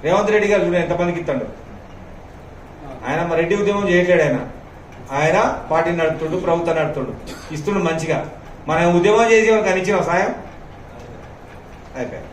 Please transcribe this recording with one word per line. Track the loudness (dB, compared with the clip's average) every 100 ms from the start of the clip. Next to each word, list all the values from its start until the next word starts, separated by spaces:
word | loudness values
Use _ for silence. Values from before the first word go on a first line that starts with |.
రేవంత్ | 2 2 4
రెడ్డి | 2 4
గారు | 2
చూడండి | 4 2
ఎంతమందికి | 0 0 0 -2
ఇస్తాడు. | -2 -2 -4 -10 -16 -18 -18 -18 -18 -18 -18 -20 -18 -18 -18 -18 -16 -12 -4
ఆయన | -2 0
మా | 0
రెడ్డి | 2 2
ఉద్యమం | 2 2 2
చేయట్లేడు. | 2 6 4
ఆయన, | 4 0 -4 -12 -18 -20 -20 -18 -6
ఆయన | 0 2 4 2 -2 -2
పార్టీని | 0 0 0
నడుపుతుండు, | 0 0 -2 -2
ప్రభుత్వం | 0 0 2 0
నడుపుతుండు, | 0 -2 -6 -8 -12 -14 -10
ఇస్తుండు | -6 -2 0
మంచిగా. | 0 -2 -2 -2 -4 -12 -18 -14 -2
మన | 2 4
ఉద్యమం | 6 6 6 6
చేసి | 6 6
ఎవరికి | 4 4 0
ఇచ్చిన | 2 0
సాయం | 2 2 0 -4 -12 -18 -18 -18 -18 -18 -18 -18 -18 -20 -20 -20 -18 -18 -16 -8
అయిపోయాయి. | -8 -8 -14